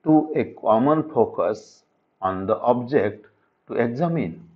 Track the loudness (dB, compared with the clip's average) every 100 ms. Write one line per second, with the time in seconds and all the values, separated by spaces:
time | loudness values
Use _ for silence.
0 | 6 4 4 -4 -4 -4 0 2 4 2
1 | 0 0 0 0 -2 -4 -12 _ _ _
2 | _ _ -6 -4 -2 0 2 0 0 0
3 | 0 -6 -20 _ _ _ -8 -4 -2 -2
4 | -2 -2 -6 -8 -20